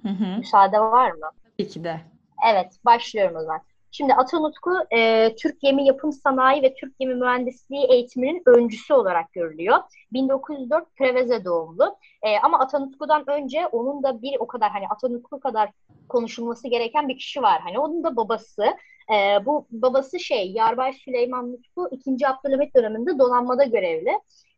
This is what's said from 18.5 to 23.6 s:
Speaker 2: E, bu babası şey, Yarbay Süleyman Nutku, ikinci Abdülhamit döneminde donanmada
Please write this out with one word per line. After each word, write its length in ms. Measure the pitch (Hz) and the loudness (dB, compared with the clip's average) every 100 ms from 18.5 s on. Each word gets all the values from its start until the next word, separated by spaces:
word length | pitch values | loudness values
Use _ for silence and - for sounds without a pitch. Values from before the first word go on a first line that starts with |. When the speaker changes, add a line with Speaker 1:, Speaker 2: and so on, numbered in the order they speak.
| - 220 - _ _ - | -2 0 -2 _ _ -2
Speaker 2:
E, 320 | 214 196 202 208 | 0 2 2 0
bu 220 | 294 - | -4 -4
babası 480 | 226 254 262 269 349 | -2 0 0 -2 -6
şey, 320 | - 262 185 | -4 -4 -2
Yarbay 420 | 208 226 233 262 | 0 0 0 -4
Süleyman 580 | 269 - 247 247 254 247 | -6 -6 -4 -2 -4 -8
Nutku, 360 | 247 _ - 359 | -12 _ -8 -8
ikinci 360 | 262 - 262 277 | -8 -6 -2 -2
Abdülhamit 480 | 269 277 269 285 262 | -2 -2 -2 2 2
döneminde 440 | 220 220 247 285 | 2 0 -2 2
donanmada 440 | 247 247 247 254 | 2 2 2 2